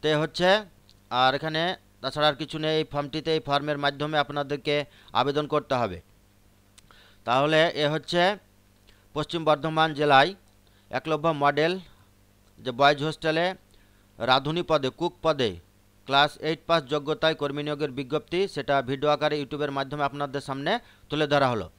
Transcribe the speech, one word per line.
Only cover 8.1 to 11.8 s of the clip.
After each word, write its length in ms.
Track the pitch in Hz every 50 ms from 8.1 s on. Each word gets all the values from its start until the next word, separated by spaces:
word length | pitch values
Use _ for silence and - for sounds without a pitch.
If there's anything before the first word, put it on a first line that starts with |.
| - 175 175 185 208 196 _ _ _ _ _ _ _ _ _ _ - _ _ _ _
পশ্চিম 260 | 151 151 - - 170 160
বর্ধমান 440 | 151 151 143 135 160 160 160 160 160 151
জেলায় 360 | 139 151 147 139 135 139 170 196 - _ _ _ _ _ _ _ _ _ _
একলব্য 360 | - 127 - 160 156 151 147 165 160 147 139
মডেল 300 | 143 143 139 151 165 180 190